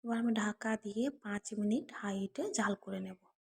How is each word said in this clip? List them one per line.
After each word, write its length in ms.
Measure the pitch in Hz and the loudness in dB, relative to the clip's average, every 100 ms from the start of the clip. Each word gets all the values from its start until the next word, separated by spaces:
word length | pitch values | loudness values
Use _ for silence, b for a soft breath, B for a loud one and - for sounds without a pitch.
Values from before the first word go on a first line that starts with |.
এবার 120 | 233 226 | 0 2
আমি 100 | 233 220 | 4 4
ঢাকা 280 | 208 214 220 220 | 2 0 0 0
দিয়ে 200 | 214 208 262 277 | 0 0 0 -2
পাঁচ 220 | 208 202 - 214 | -4 -4 -4 -2
মিনিট 260 | 208 233 - - | 2 2 0 -6
হাই 180 | 202 196 | -4 -2
হিটে 200 | 196 - 392 285 | -2 -2 -2 0
জাল 140 | 208 196 | 0 0
করে 160 | - 196 190 | -4 -8 -8
নেব। 140 | 185 _ _ | -10 _ _